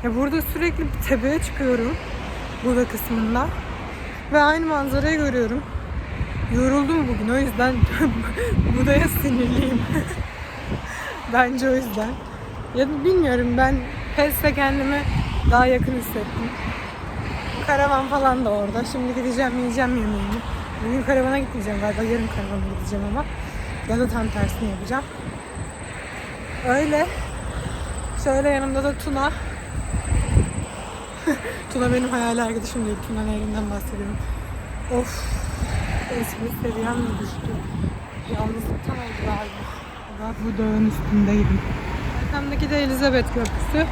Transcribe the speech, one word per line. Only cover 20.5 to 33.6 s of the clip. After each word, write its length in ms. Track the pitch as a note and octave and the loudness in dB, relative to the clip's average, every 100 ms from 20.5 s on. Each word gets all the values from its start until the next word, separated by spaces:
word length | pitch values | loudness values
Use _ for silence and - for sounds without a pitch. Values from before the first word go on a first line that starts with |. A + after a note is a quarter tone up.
| - - - A3 | -6 -6 -4 -2
Bugün 160 | C4 | 0
karavana 360 | B3+ C4 B3+ C#4 | 2 2 4 0
gitmeyeceğim 420 | C4 A#3+ G3+ G3+ | -2 -4 -2 -2
galiba, 220 | G#3 G3+ | 0 0
yarın 240 | A3+ A#3 A3+ | 0 0 0
karavana 520 | - G3 G3 F#3+ G3 | -2 -2 -2 -2 -4
gideceğim 260 | - G3+ G3+ | -4 -4 -2
ama. 120 | A3+ D4 - - - - - - | -2 -4 -6 -8 -6 -6 -6 -2
Ya 100 | A#3 | 0
da 100 | B3 | 2
tam 200 | A#3+ A3 | 0 -2
tersini 420 | G#3 G3+ - A3 | 0 0 0 -2
yapacağım. 340 | F#3+ G3 C4 - - - - - - - - - - - - - - - - B3+ | -4 -2 -4 -4 -10 -10 -10 -10 -10 -10 -10 -10 -10 -10 -10 -10 -10 -10 -4 2
Öyle. 380 | C4 D4+ D4+ F4 - - - - - - - - - - - | 2 4 2 2 -2 -6 -6 -6 -6 -6 -6 -6 -6 -6 -2
Şöyle 240 | C#4+ C4+ C#4+ | 2 4 4
yanımda 360 | C#4 C4+ C4+ | 2 0 0
da 140 | C#4 C#4 | 0 -2
Tuna. 340 | D4+ C4+ C#4+ - - - - - - - - - - - - - - - - - - - - | -2 0 0 -2 -6 -8 -6 -6 -2 -2 0 0 6 6 4 -2 -6 -8 -10 -10 -12 -4 0
<laughs> 460 | C#4 A#4 - - | 0 -2 -8 -4
Tuna 200 | C4 B3 | 0 4
benim 160 | B3+ B3 | 4 2
hayali 340 | A#3+ A#3 A#3 | 2 2 2
arkadaşım 440 | A3+ A3+ G#3+ B3 G#3+ | 0 -2 -4 -4 -2
değil. 100 | G3+ - | -4 -4
Tuna 140 | A3 | -2
Nehri'nden 460 | G#3+ G#3+ G#3+ G#3+ | -2 -2 -2 -2